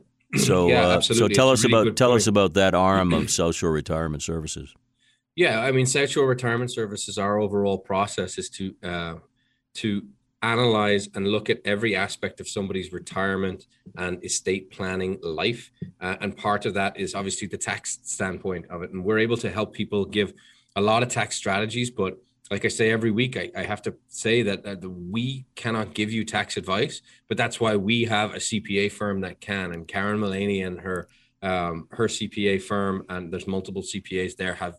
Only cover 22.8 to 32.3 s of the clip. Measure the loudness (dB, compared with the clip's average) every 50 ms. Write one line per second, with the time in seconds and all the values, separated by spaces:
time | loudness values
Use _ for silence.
22.8 | 2 2 2 2 2 2 2 2 0 0 -2 -6 -8 -8 -8 -8 -6 -6 -6 -6
23.8 | -6 -8 -10 -10 _ _ -10 -4 0 2 2 2 2 0 -2 -4 -6 -8 -10 -10
24.8 | -10 -10 -10 -10 -8 -6 -4 -2 -2 -2 -4 -8 -12 _ -12 -8 -6 -4 -2 -4
25.8 | -4 -4 -4 -4 -2 -2 -2 -4 -4 -2 -2 -2 -2 -2 -6 -6 -4 -2 0 0
26.8 | 0 -2 -4 -10 -18 _ -20 _ _ -4 -2 0 0 -2 0 0 2 2 2 2
27.8 | 2 2 2 2 2 2 2 0 0 -2 -4 -6 -4 -4 -4 -4 -4 -2 0 0
28.8 | 0 0 -2 -4 -4 -2 -2 -4 -4 -6 -10 -10 -8 -6 -4 -4 -4 -6 -8 -10
29.8 | -10 -6 -4 -2 -2 0 0 0 -2 -2 -2 -2 0 0 0 0 -2 -4 -6 -6
30.8 | -6 -6 -6 -6 -6 -10 _ _ _ _ _ _ -4 -2 -2 -2 -2 -2 -4 -6
31.8 | -10 -8 -2 0 0 0 0 -2 -6 -6